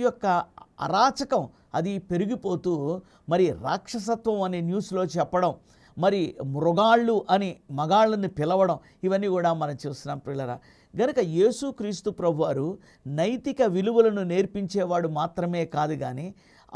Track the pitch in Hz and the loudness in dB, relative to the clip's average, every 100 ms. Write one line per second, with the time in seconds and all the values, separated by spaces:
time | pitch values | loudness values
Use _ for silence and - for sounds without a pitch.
0 | 240 233 196 175 - - - - 147 190 | -2 0 0 0 -2 -12 -20 -8 -2 2
1 | 262 - 277 226 127 - _ 160 180 196 | 2 2 -2 -2 -2 -12 _ -4 -2 -4
2 | - 175 208 247 190 170 180 160 143 185 | -4 -2 -2 -4 -4 -2 -2 -2 -2 -6
3 | - _ - 175 175 87 127 190 - 233 | -10 _ 0 2 2 0 -4 -6 -6 -8
4 | 202 226 226 208 185 180 170 196 - 185 | -4 -4 -2 -2 -2 -2 -2 -2 -2 -4
5 | 180 170 147 180 175 - _ _ _ - | -2 -2 0 2 0 -2 _ _ _ 0
6 | 185 196 156 - 135 139 165 175 220 233 | 2 2 0 -4 -6 0 2 4 6 6
7 | 233 214 - 190 190 - - 139 156 202 | 4 0 2 0 0 -8 -10 -4 2 4
8 | 220 214 190 147 156 185 185 147 - _ | 4 2 -4 -2 0 2 2 0 -8 _
9 | 185 196 202 180 170 165 151 135 147 131 | -2 0 0 0 0 0 -4 -6 -10 -10
10 | 143 139 - 135 123 127 - _ _ - | -10 -10 -8 -6 -6 -8 -14 _ _ -2
11 | 262 262 175 165 220 240 277 - 208 180 | 0 0 0 4 4 2 -6 -6 -6 -6
12 | 208 - 170 156 160 135 156 202 - _ | -6 -2 0 0 0 -2 -4 -8 -16 _
13 | 131 147 190 254 285 269 226 180 208 233 | -6 -2 -2 -2 -2 0 2 2 2 6
14 | 226 202 180 180 196 202 185 202 180 175 | 4 4 0 0 0 -4 -4 -2 0 0
15 | 165 151 170 - 175 175 165 147 151 143 | -2 -2 -4 -4 -2 -2 -2 -2 -2 -4
16 | 127 127 180 - _ _ _ | -8 -8 -12 -16 _ _ _